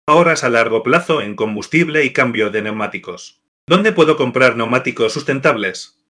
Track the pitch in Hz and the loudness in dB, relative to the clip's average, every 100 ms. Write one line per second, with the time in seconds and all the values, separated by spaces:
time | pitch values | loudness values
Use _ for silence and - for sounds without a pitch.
0 | - 165 170 151 127 117 110 110 120 170 | 2 4 4 2 2 2 2 0 2 0
1 | 175 151 104 101 110 104 - 160 165 156 | 0 -2 -4 -6 -4 -6 -2 0 0 0
2 | 135 - 123 107 104 107 107 107 104 95 | 0 0 0 0 -2 -2 -6 -6 -6 -8
3 | - 87 - _ _ _ - 185 214 180 | -12 -16 -18 _ _ _ 0 2 2 4
4 | 156 147 127 127 127 113 113 127 131 - | 4 4 0 2 2 2 -2 -2 -2 -2
5 | 110 - 135 139 151 113 98 - - _ | -2 -2 -4 0 0 0 -4 -8 -16 _
6 | _ | _